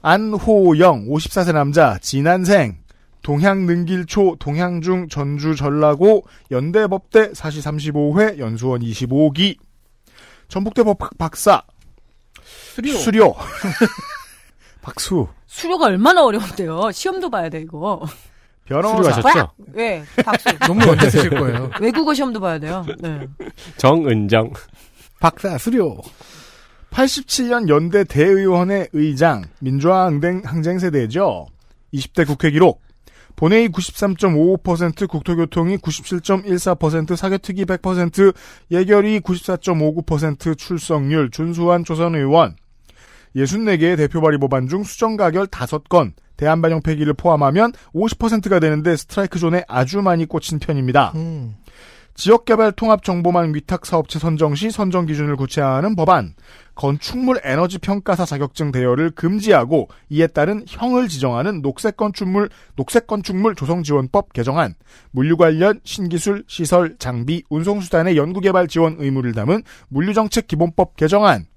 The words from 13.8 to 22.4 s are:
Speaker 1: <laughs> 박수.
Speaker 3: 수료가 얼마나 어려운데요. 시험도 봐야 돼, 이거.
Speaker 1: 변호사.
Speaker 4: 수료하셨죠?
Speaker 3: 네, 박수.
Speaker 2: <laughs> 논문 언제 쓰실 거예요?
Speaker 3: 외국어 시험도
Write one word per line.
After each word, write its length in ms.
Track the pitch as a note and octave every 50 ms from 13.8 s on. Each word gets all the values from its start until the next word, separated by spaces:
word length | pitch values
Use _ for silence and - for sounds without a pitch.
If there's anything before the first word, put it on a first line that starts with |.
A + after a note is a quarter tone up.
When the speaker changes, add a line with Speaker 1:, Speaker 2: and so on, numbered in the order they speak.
| - - - - C#5+
Speaker 1:
<laughs> 760 | C#5+ D5+ D5 - - - _ _ - _ _ _ _ _ _
박수. 440 | - C3+ - - - - F#3+ E3 A2 E2 - - _
Speaker 3:
수료가 380 | _ - - - E4+ F4+ D#4+ E4
얼마나 400 | A3+ F#3+ F#3 A3 D4+ F#4 F4 D4
어려운데요. 680 | A#3+ G#3 A3+ G#3 F3+ - - F#3 D#3+ D#3+ E3+ G3+ A3+
시험도 380 | F#3 - - F#4+ F#4 F#4+ F#4 E4
봐야 200 | A#3+ G3 E3+ E3
돼, 120 | D#3 D#3+
이거. 440 | D#3+ E3 E3 D3+ E3 G#3 G3 - E3 D3+ - - - - _ _ _ _ _ _ _
Speaker 1:
변호사. 480 | - C3 D3+ F3+ G#3+ G#3+ F#3+ F#3 D3+ -
Speaker 4:
수료하셨죠? 380 | A#2 - C4 - E3 G#2 E2 _ _ - - C3+
Speaker 3:
네, 300 | G#3 A#3 A3+ F#3+ D#3+ D3 - - - -
박수. 240 | A3+ - - - B3 F#3 -
Speaker 2:
<laughs> 80 | C4
논문 220 | - F3+ A3 A#3+ -
언제 200 | - - - B2+
쓰실 200 | - D3 C#3 -
거예요? 400 | C#3+ D3 C#3+ B2 A#2 A#2+ B2+ B2+ - -
Speaker 3:
외국어 340 | G3+ A#3 A#3 D#4+ D#4+ D4+ D4+
시험도 280 | C4 C#4+ B3+ A3+ G#3+